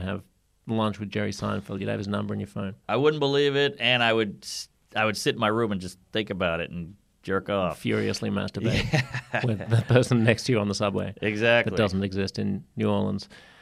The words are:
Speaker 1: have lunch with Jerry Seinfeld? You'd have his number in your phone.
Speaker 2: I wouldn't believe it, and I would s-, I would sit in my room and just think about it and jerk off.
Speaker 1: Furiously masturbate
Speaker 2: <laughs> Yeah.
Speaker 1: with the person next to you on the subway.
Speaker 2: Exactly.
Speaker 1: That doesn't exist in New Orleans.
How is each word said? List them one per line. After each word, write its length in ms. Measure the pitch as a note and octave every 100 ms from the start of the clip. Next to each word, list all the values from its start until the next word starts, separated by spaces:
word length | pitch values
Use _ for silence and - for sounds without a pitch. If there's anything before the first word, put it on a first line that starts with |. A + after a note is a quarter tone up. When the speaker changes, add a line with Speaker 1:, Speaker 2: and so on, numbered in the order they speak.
Speaker 1:
have 180 | F#2+ G2 F#2+ _ _ _ -
lunch 340 | A2 G#2+ G2
with 80 | G#2+
Jerry 220 | G#2+ G#2
Seinfeld? 500 | G2 G#2 G2+ G2 G2+
You'd 80 | G2+
have 100 | G#2+
his 100 | G2+
number 260 | G2+ G#2
in 60 | G#2
your 60 | G2+
phone. 260 | - G2 - -
Speaker 2:
I 100 | A2
wouldn't 240 | D3 D#3
believe 360 | C#3 C#3 C#3+ C#3
it, 200 | C#3+ -
and 220 | A#2 B2
I 100 | A#2
would 280 | A2+ G#2+ -
s-, 260 | - - - _ _
I 120 | G#2+ A2
would 100 | G#2
sit 200 | D3+ A2+
in 40 |
my 80 | A2
room 240 | A2 A#2
and 80 | G2
just 160 | F2+ - _
think 160 | A2+ G#2
about 320 | F#2 F2+ E2
it 100 | E2+
and 260 | F2 E2 G2+ _ _
jerk 260 | - F#2+ F#2+
off. 300 | G2+ F2+ D2+
Speaker 1:
Furiously 500 | A#2+ G#2+ G#2 G2+ A2
masturbate 640 | G2+ G2 G2 G#2+ G#2+ A#2
Speaker 2:
<laughs> 400 | D3+ B2+ B2+ -
Yeah. 140 | A#2 A#2+
Speaker 1:
with 200 | G#2 -
the 100 | A2+
person 420 | - A#2+ B2 A#2+
next 180 | A2+ G#2+
to 80 | -
you 60 | A#2
on 100 | G#2
the 60 |
subway. 400 | G2 G#2 G2 G2 G2
Speaker 2:
Exactly. 480 | G#2 G#2 A#2 A#2 A2
Speaker 1:
That 60 | F#2+
doesn't 260 | G#2 F#2+
exist 360 | G2 F#2+ G2 -
in 260 | G#2 F#2+ - -
New 140 | G#2+
Orleans. 380 | G2+ G2+ G2 - - - -